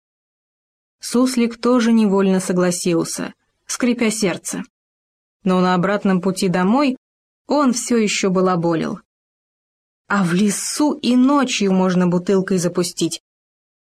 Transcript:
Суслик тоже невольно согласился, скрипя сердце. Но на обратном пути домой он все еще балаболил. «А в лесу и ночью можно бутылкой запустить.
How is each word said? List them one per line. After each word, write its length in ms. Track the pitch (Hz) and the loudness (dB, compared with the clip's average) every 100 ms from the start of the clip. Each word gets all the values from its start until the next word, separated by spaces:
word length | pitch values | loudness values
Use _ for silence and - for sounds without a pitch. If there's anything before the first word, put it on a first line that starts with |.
| _ _ _ _ _ _ _ _ _ _ | _ _ _ _ _ _ _ _ _ _
Суслик 580 | - 240 254 247 233 233 | -4 0 0 0 -2 -2
тоже 340 | 240 247 226 | 0 2 4
невольно 480 | 226 214 196 196 190 | 2 4 2 2 0
согласился, 920 | 185 180 180 175 180 165 165 - - - _ _ - | 0 0 0 -2 -2 -2 -2 -6 -10 -12 _ _ -12
скрипя 440 | - 240 240 226 | -4 -2 0 -2
сердце. 540 | 214 196 - - 180 - _ _ _ _ _ _ _ | 0 -2 -4 -8 -10 -12 _ _ _ _ _ _ _
Но 180 | 190 185 | -2 2
на 120 | 180 | 2
обратном 480 | 185 190 202 202 185 | 2 0 0 0 0
пути 280 | 185 180 196 | -2 -2 -2
домой 480 | 180 185 262 285 262 _ _ _ _ - | 0 2 2 0 -2 _ _ _ _ -2
он 260 | 285 269 | 0 2
все 240 | - - 240 | 0 0 0
еще 320 | 208 - 196 | 0 0 0
балаболил. 720 | 185 185 175 170 160 160 - _ _ _ _ _ _ _ _ _ _ - | 2 2 0 0 -2 -4 -8 _ _ _ _ _ _ _ _ _ _ -4
«А 160 | 202 | -2
в 100 | 175 | 0
лесу 600 | 180 208 - - - 294 | 2 0 -2 -6 -2 -2
и 220 | - 226 247 | 0 0 4
ночью 580 | 262 285 254 - 196 | 4 2 0 -2 0
можно 340 | 190 185 180 180 | 2 2 2 2
бутылкой 500 | 175 175 196 185 190 | 0 0 0 0 -2
запустить. 640 | 175 180 180 - 240 - _ _ _ _ _ _ _ | -2 -2 -4 -4 -6 -6 _ _ _ _ _ _ _